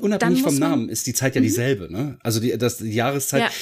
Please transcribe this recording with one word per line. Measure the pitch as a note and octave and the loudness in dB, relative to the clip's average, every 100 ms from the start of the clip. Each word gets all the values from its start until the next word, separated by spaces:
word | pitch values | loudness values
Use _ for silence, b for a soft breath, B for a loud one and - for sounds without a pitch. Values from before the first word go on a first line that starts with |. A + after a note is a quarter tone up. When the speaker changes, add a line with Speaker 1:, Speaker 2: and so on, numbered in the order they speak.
Speaker 1:
unabhängig | G#3 G3+ - E3+ | 2 2 2 4
vom | E3 | 2
Speaker 2:
muss | C#3 | 2
man | C#3+ | 2
Speaker 1:
Namen | C#3+ A2+ | 0 -2
ist | A2 - | -4 -4
die | |
Zeit | A#2+ C3 | -2 0
ja | C3 | 2
Speaker 2:
Mhm. | |
Speaker 1:
dieselbe, | A2+ A#2 B2 A#2+ E2 | 2 2 0 -2 -4
ne? | F#2 D3 B2+ | -6 -6 -4
Also | A#2+ A2 | -2 0
die, | A#2 A2 | 0 0
das, | A#2+ - | 0 -2
die | A2 | -4
Jahreszeit, | A2 A#2+ C#3 C3+ C#3 | 0 0 -2 -2 0
Speaker 2:
Ja. | B2+ - | 0 -4